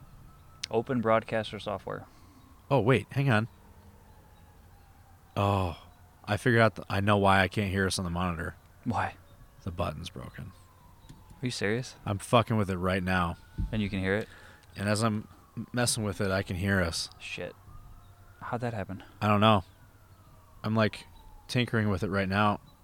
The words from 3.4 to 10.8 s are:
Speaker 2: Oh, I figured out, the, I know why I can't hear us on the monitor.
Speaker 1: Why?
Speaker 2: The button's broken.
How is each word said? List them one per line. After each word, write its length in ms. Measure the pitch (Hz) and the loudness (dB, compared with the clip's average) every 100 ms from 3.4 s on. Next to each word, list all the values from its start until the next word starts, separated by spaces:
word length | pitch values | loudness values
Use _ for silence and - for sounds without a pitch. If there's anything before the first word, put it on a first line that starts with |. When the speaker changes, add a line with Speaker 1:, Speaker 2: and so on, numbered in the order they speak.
| 113 - - - - - - - - - - - - - - - - - - - | 0 -8 -20 -20 -20 -20 -20 -20 -20 -20 -20 -20 -20 -20 -20 -20 -20 -20 -6 0
Speaker 2:
Oh, 420 | 101 98 90 78 - - - - - | 2 2 0 -4 -14 -20 -20 -12 -4
I 100 | 104 | 0
figured 240 | 131 117 | 4 6
out, 140 | 110 | 6
the, 100 | - - | 2 -4
I 100 | 98 | 0
know 160 | 101 101 | 4 6
why 240 | 98 95 | 6 6
I 80 | 95 | 4
can't 220 | - 98 | 0 -2
hear 160 | 98 95 | 0 0
us 120 | - | -2
on 60 | |
the 60 | 90 | -4
monitor. 440 | 87 90 82 85 - - - | -2 -2 -4 -8 -12 -20 -12
Speaker 1:
Why? 300 | 120 95 90 - - - - - | -6 -4 -4 -8 -20 -20 -20 -14
Speaker 2:
The 60 | 95 | -10
button's 400 | 87 87 78 85 | -6 -6 -6 -12
broken. 420 | 64 - - 98 - - - | -12 -14 -14 -16 -18 -20 -20